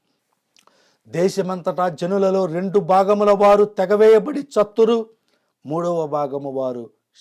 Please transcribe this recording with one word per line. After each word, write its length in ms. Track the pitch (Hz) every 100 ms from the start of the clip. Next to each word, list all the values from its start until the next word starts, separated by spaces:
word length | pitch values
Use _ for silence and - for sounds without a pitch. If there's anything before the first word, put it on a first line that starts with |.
| _ _ _ _ _ _ _ _ _ _ 113
"దేశమంతటా 840 | 139 185 190 180 185 175 170 180
జనులలో 560 | 147 175 196 190 190 185
రెండు 340 | 165 190 196
భాగముల 520 | 165 185 196 208 208
వారు 340 | 202 202 202 208
తెగవేయబడి 760 | 202 185 208 220 220 208 294
చత్తురు, 680 | 277 214 208 - 220 233 220 _ _ _ _ _ 127
మూడవ 420 | 160 175 170 156
భాగము 440 | 147 143 139 139
వారు 380 | 131 131 120 113 _ _ _